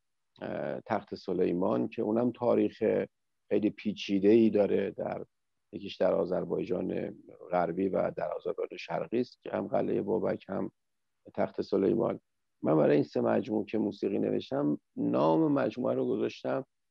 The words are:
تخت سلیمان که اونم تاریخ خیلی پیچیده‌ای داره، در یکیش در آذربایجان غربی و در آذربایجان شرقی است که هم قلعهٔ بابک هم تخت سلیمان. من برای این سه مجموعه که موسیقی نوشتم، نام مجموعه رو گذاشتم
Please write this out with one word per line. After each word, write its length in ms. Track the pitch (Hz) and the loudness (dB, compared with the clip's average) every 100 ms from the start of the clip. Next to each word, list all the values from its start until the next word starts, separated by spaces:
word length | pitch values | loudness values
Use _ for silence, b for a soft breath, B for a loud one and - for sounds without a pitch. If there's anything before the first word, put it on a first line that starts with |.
| _ _ _ - 95 87 71 65 - | _ _ _ -12 -8 -6 -6 -6 -4
تخت 300 | 107 - 98 | -4 -6 -10
سلیمان 720 | - 90 92 87 98 120 117 | -4 0 0 2 0 0 -2
که 140 | - | -2
اونم 300 | 107 113 123 | 0 2 0
تاریخ 520 | - 117 110 107 - 107 98 98 _ _ _ - | 0 2 2 2 0 0 0 -2 _ _ _ -2
خیلی 200 | 104 208 | 0 0
پیچیده‌ای 800 | 101 107 90 - 98 101 113 110 | -2 -6 -6 -2 2 6 8 8
داره، 420 | 101 98 98 98 | 4 2 2 -2
در 340 | - 95 98 - _ _ _ _ | -4 -6 -6 -10 _ _ _ _
یکیش 220 | - 98 - | -12 -8 0
در 180 | 92 | 2
آذربایجان 1040 | 90 87 90 87 87 87 90 92 92 92 - - - - | 2 2 0 -2 -2 -2 -2 -2 -4 -4 -10 -18 -20 -2
غربی 360 | 90 85 87 95 | 0 0 0 0
و 220 | 92 90 | 2 0
در 200 | 87 82 | -2 -4
آذربایجان 440 | 82 87 85 92 90 | -4 -6 -4 -6 -8
شرقی 420 | - 82 82 117 | -6 -6 -2 -2
است 200 | 123 - | -4 -6
که 80 | - | -8
هم 160 | - - | -6 -2
قلعهٔ 340 | 101 101 101 | 0 0 -2
بابک 440 | 98 98 98 104 - | 0 0 0 -4 -6
هم 240 | 98 98 - _ _ _ _ 101 - | -6 -6 -10 _ _ _ _ -12 -4
تخت 260 | 101 - | -4 -4
سلیمان. 580 | 101 98 98 98 98 104 _ _ _ _ | -2 2 4 2 0 -2 _ _ _ _
من 140 | 127 156 | 0 4
برای 180 | 143 147 | 4 4
این 80 | |
سه 180 | - 127 | 2 0
مجموعه 440 | 117 110 101 107 104 | 0 0 0 -2 -2
که 120 | 110 | -2
موسیقی 420 | 104 104 101 104 | -2 -2 -2 0
نوشتم، 600 | 107 104 101 135 147 151 _ - | 0 -2 -4 -2 -2 -2 _ -4
نام 560 | 117 127 160 160 156 | -2 2 2 2 2
مجموعه 440 | 139 117 123 117 127 | 2 0 -2 -2 -2
رو 120 | 127 | 0
گذاشتم 580 | 110 113 - 127 135 135 _ _ | -2 -2 -4 -4 -4 -6 _ _